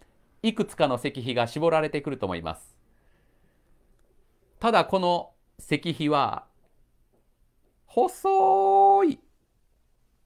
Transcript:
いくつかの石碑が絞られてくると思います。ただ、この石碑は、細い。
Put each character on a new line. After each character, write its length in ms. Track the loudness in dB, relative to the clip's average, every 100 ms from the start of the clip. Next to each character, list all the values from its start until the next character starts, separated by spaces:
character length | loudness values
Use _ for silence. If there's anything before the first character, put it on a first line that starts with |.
| _ _ _ _
い 120 | -4
く 100 | -2
つ 140 | -6 -2
か 100 | 0
の 80 | 0
石 160 | -4
碑 240 | -8 -4 -2
が 100 | -4
絞 240 | -2 0
ら 100 | 0
れ 80 | -2
て 120 | -6
く 80 | -8
る 80 | -6
と 80 | -6
思 120 | -6
い 40 |
ま 140 | -8 -12
す。 220 | -18 _ _ _ _ _ _ _ _ _ _ _ _ _ _ _ _ _ _ _
た 100 | 0
だ、 140 | 2 2
こ 140 | -2
の 340 | 0 -2 -6 _ _ -20
石 220 | -6 -4
碑 280 | -4 -4 -2
は、 400 | 0 -2 -6 -12 _ _ _ _ _ _ _ _ _ _ _ _ _ _
細 1160 | -2 -2 -2 -2 2 2 2 4 6 6 6
い。 160 | 2 -2 _ _ _ _ _ _ _ _ _ _